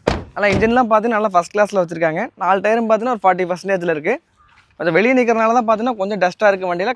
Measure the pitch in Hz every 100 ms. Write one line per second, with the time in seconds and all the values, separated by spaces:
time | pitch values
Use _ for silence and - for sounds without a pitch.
0 | - - - - 202 196 220 240 226 220
1 | 226 214 214 180 170 208 208 196 170 165
2 | 165 160 254 - 180 190 202 233 220 220
3 | 240 220 185 180 175 180 190 190 170 151
4 | 165 285 _ _ _ _ _ - 165 165
5 | 233 254 233 226 220 240 226 214 240 220
6 | 196 208 180 - 214 190 185 175 208